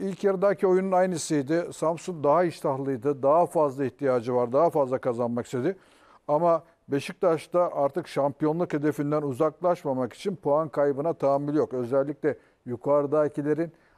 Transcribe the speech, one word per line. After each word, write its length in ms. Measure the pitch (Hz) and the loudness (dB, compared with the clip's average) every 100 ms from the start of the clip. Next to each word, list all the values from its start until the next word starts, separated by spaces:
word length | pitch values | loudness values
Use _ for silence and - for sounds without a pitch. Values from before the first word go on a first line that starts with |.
İlk 240 | 196 180 | -8 -2
yarıdaki 420 | 202 190 196 190 190 | -2 2 0 2 2
oyunun 260 | 185 190 | 2 2
aynısıydı. 800 | 185 185 170 - 160 131 165 170 | 2 2 0 -2 -2 0 -2 -2
Samsun 520 | - 160 165 - 170 | -4 -2 -2 -8 -2
daha 200 | 143 156 | 2 4
iştahlıydı. 800 | 180 - 160 135 135 131 143 139 | 2 -2 -4 -2 -4 -2 -2 0
Daha 240 | 135 156 170 | 4 4 4
fazla 380 | 170 147 131 | 2 0 0
ihtiyacı 500 | 135 - 139 123 113 | -4 -2 0 0 0
var. 180 | 123 120 | 0 2
Daha 180 | 131 165 | 2 2
fazla 280 | 156 135 127 | 2 0 0
kazanmak 480 | 135 117 120 120 113 | -2 -2 -2 -4 -4
istedi. 300 | 127 135 196 _ _ _ _ - | -4 -4 -4 _ _ _ _ -2
Ama 340 | 147 170 165 - _ - | 0 2 2 -2 _ -6
Beşiktaş 640 | 139 - 185 185 160 - | -4 -4 -2 0 0 0
da 180 | 175 175 | 0 0
artık 340 | - 139 - 160 | 0 -2 -2 -6
şampiyonluk 640 | - 139 139 156 160 175 | -2 -2 0 -2 0 -2
hedefinden 500 | 151 151 147 147 151 | 0 -2 -2 -2 -2
uzaklaşmamak 920 | 147 123 156 151 180 175 147 131 123 | -2 0 -2 0 -2 0 -2 -4 -4
için 240 | - 208 180 | -6 -8 -6
puan 320 | 147 143 160 | 0 0 0
kaybına 440 | 151 143 135 160 | 0 0 0 -4
tahammül 420 | 151 139 139 143 | -2 0 0 0
yok. 200 | 147 117 | 0 0
Özellikle 640 | 127 120 135 139 143 156 - _ _ - | -2 -2 -2 -2 -2 -4 -4 _ _ -12
yukarıdakilerin 1080 | 120 - 147 143 151 147 147 147 151 170 - _ | -8 0 2 2 0 0 -2 -2 -2 -2 -8 _